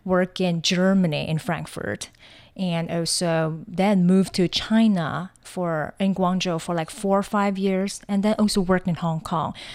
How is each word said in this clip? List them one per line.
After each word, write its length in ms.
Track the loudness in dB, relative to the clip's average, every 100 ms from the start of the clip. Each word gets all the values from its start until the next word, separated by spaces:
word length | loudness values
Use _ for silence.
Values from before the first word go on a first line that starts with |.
work 360 | 0 0 0 0
in 220 | -2 0
Germany, 680 | 0 2 4 4 2 0 -2
in 80 | -4
Frankfurt, 680 | -2 -6 -6 -8 -8 -8 -10 -18 -20 -20 -16 -6
and 320 | -4 -2 -2
also 720 | -4 -2 -2 0 0 -2 -4 -8
then 360 | 0 2 4 6
moved 280 | 4 2
to 140 | 0 0
China 840 | -2 2 4 4 2 -2 -6 -8 _
for, 520 | -12 -6 -2 -2 -4 -2
in 140 | 0
Guangzhou 460 | 2 0 0 0 -2
for, 140 | -2
like, 160 | -4 -4
four 280 | -4 0 2
or 40 |
five 340 | 2 0 0 0
years, 440 | 0 0 -2 -6 -4
and 140 | 0
then 120 | 2 2
also 220 | 2 2
worked 280 | 2 2 0
in 80 | -2
Hong 240 | -2 -2
Kong. 340 | -2 -2 -2 -6 -14